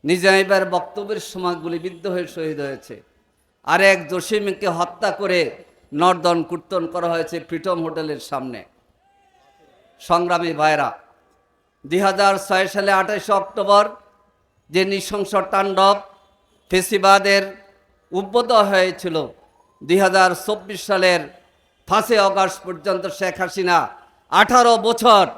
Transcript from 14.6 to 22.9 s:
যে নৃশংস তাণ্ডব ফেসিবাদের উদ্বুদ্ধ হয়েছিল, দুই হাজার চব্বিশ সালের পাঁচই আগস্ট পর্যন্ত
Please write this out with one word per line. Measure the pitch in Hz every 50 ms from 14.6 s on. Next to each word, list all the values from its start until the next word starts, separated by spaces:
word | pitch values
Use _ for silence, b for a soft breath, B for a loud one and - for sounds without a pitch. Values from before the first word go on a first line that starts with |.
| _ _
যে | 143 180 190
নৃশংস | 190 196 196 196 - 208 202 196 196 214 196 190 190
তাণ্ডব | - 196 196 196 190 190 190 196 208 202 - - - _ _ _ _ _ _ _ _ _ _ _
ফেসিবাদের | 180 190 180 - 220 196 185 196 196 196 196 202 196 196 196 - - - - _ _ _ _ _ _ _ _ _
উদ্বুদ্ধ | 175 185 196 190 202 240 240 226 247 220 208 196
হয়েছিল, | 196 185 185 185 170 - - 180 160 160 143 117 - _ _ _ _ _ _ _ _ _
দুই | - 139 170 190
হাজার | 196 185 185 190 185 185 175 - -
চব্বিশ | - 214 208 185 190 208 185 -
সালের | - 202 185 185 180 180 170 151 135 - - _ _ _ _ _ _ _ _ _
পাঁচই | - 185 214 214 226 240 214 196
আগস্ট | 196 185 190 190 185 - - -
পর্যন্ত | 180 180 160 - 202